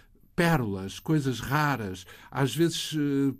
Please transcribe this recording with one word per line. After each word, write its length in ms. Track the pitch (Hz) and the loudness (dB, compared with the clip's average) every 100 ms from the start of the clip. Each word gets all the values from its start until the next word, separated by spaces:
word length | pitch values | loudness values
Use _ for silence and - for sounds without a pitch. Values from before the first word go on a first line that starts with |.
| - - - - | -20 -20 -8 2
pérolas, 600 | 170 156 110 95 95 - | 4 4 0 -4 -8 -8
coisas 420 | - 156 135 113 | 0 0 2 -2
raras, 640 | 101 147 147 123 98 90 - - - | -2 0 0 0 -4 -8 -12 -20 -8
às 240 | 131 135 | -2 0
vezes, 400 | 123 165 165 - | 2 0 0 -4
eh, 400 | 151 143 139 139 | -2 0 2 0